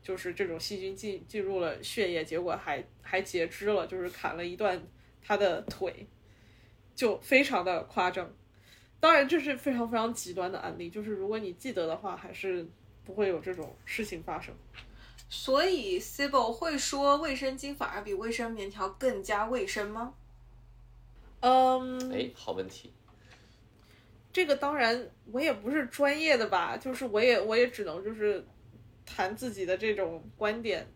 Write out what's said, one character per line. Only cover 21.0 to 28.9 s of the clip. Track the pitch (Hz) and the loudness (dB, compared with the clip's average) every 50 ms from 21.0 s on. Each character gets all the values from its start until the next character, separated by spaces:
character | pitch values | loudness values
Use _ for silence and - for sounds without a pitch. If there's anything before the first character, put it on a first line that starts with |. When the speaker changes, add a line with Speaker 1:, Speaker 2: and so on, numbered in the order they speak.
| - - - - - - - - | -20 -20 -20 -20 -20 -20 -10 2
Speaker 1:
嗯。 | - 247 254 262 254 262 254 254 254 254 254 254 254 254 | 4 8 8 8 8 8 6 2 0 -4 -6 -6 -6 -4
Speaker 3:
哎， | 254 254 254 254 247 | -4 -4 -4 -6 -8
好 | - - - - | -10 -8 -6 -4
问 | 95 95 | -4 -6
题。 | 95 - - - - - - - - - - - - - - - - - - - - - - - - - - - - - - - - - | -8 -10 -16 -20 -20 -20 -20 -20 -20 -20 -20 -20 -20 -20 -20 -20 -20 -20 -20 -20 -20 -20 -20 -20 -20 -20 -20 -20 -20 -20 -20 -20 -4 0
Speaker 1:
这 | 359 370 | 0 4
个 | 294 277 | 4 4
当 | 277 294 285 302 | 2 2 0 2
然 | 294 240 226 233 247 233 - - _ - - | 4 4 4 2 0 -2 -8 -14 _ -18 -6
我 | 214 247 | -4 0
也 | 302 320 254 | 0 0 0
不 | 208 202 233 | 0 -2 -2
是 | 285 311 269 | 0 0 -2
专 | 240 - - 285 277 294 302 | -2 0 2 2 2 4 2
业 | 320 320 285 | 4 4 4
的 | 240 220 | 4 4
吧， | 208 196 180 170 156 120 | 2 2 2 2 0 -4
就 | 233 - 262 | -6 -6 -6
是 | 254 - 269 | -6 -6 -6
我 | 240 202 208 | 0 2 4
也， | 233 254 240 202 | 6 6 6 6
我 | 190 220 220 | 4 2 4
也 | 226 247 | 4 4
只 | 247 240 - 208 | 4 2 -6 -6
能 | 165 156 175 190 | -6 -6 -6 -6
就 | 214 | -8
是 | 226 214 214 208 202 180 - - - - - - - - - - | -4 0 0 0 0 -2 -6 -12 -20 -20 -20 -20 -20 -20 -20 -20